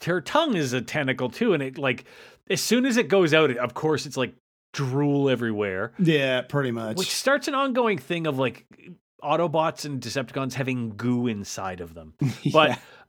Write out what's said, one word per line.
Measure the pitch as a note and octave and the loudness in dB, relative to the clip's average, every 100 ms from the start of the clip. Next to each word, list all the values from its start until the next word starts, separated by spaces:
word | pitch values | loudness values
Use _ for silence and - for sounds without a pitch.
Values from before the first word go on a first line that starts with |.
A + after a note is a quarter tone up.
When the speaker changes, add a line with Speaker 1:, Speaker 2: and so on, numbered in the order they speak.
| - | -4
Speaker 1:
her | F3+ | -4
tongue | - D4 E4 G3 | 0 0 2 0
is | C3+ | 0
a | B2+ | -2
tentacle | A2+ D#3 C3+ C3 B2+ | -4 -2 -2 -2 -4
too, | - A#3+ | 0 0
and | D#3+ | 0
it, | C3+ C3 | -2 -4
like, | C#3 B2 - - - - - | -2 -4 -8 -20 -20 -14 -6
as | F#3+ | -4
soon | - A#3 C4 | 2 2 4
as | A#3 | 2
it | C#3+ | 4
goes | G3 E3+ | 4 6
out, | D#3 D3+ | 6 4
it, | A#2+ | 2
of | A#2+ | -4
course, | - D#3 C#3+ D3+ | -2 -2 -2 -4
it's, | C3 | -4
like, | A#2+ - _ _ _ | -4 -6 _ _ _
drool | - C3+ C3+ D3 C#3+ C#3 | -6 -2 0 2 2 2
everywhere. | B2 A#2 G#2 G2+ F#2 A2+ - | 2 0 -2 -2 -2 -4 0
Speaker 2:
Yeah, | E3 D3+ C3+ B2+ | 4 4 2 0
pretty | B2 C#3+ C3 | 0 -2 0
much. | A#2 A2 A#2+ | -2 -4 -4
Speaker 1:
Which | F#3 - | -4 -2
starts | C4 C#4+ C#4 | 0 0 0
an | C4+ | -2
ongoing | C#4 B3+ A#3 F3+ | 0 2 0 0
thing | - E3+ D#3+ | -4 -4 -2
of, | C3+ | 0
like, | C3 - - - - E3+ _ _ | -2 -4 -16 -20 -20 -20 _ _
Autobots | D3 D#3 E3+ D#3 D#3+ - D3+ | -2 0 2 2 0 -2 -8
and | C3+ | -8
Decepticons | A#2 C3+ B2 C#3+ C3+ C3 | -6 -6 -4 -4 -4 -4
having | C3 B2+ A2+ G2+ | -4 -4 -6 -4
goo | A#2+ B2 B2 | 0 0 0
inside | G#2 F#2+ - F#2+ F2+ | -2 -6 -8 -8 -8
of | E2+ | -12
them. | E2 D#2+ - | -14 -14 -4
Speaker 2:
<laughs> | C#3 - D3+ | -2 -2 4
Speaker 1:
But | D#3 D3+ | 6 6
Speaker 2:
Yeah. | A#2 - - | 4 -8 -20